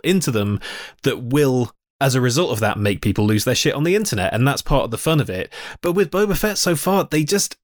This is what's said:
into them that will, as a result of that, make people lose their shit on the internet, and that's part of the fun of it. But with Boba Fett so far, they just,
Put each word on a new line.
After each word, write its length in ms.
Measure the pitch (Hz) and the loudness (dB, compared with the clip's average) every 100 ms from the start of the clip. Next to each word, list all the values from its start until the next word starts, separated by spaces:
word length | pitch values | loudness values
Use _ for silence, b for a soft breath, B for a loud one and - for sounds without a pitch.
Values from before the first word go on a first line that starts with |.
| 156 | 0
into 260 | 190 156 | 0 2
them 280 | 113 101 101 B B B B | 0 0 -2 B B B B
that 180 | 135 110 | -2 -2
will, 480 | 120 143 143 127 117 - _ - | 0 2 4 2 -2 -6 _ -2
as 120 | 139 127 | 0 2
a 60 | |
result 300 | 123 127 180 | 2 2 0
of 80 | 113 | 0
that, 180 | 107 104 | -2 0
make 240 | 104 104 | 0 0
people 240 | - 95 104 | 0 2 2
lose 180 | 110 127 | 2 2
their 100 | 120 | 0
shit 180 | 156 | 0
on 100 | - 160 | 0 0
the 100 | 202 | 0
internet, 380 | 214 107 92 | 0 -2 -2
and 120 | 107 131 | 0 0
that's 140 | 139 | 0
part 220 | - 139 | 0 0
of 80 | - | 0
the 60 | 113 | -2
fun 220 | - 156 | 0 0
of 80 | 95 | 0
it. 220 | 92 - B B B | -4 -8 B B B
But 120 | 170 | -2
with 180 | 175 185 | 0 0
Boba 240 | 185 208 180 | 0 0 0
Fett 200 | 214 190 | -2 0
so 180 | - 170 | 0 0
far, 300 | 185 196 - | 0 0 0
they 140 | - | 0
just, 320 | 151 202 - - | 0 0 -2 -8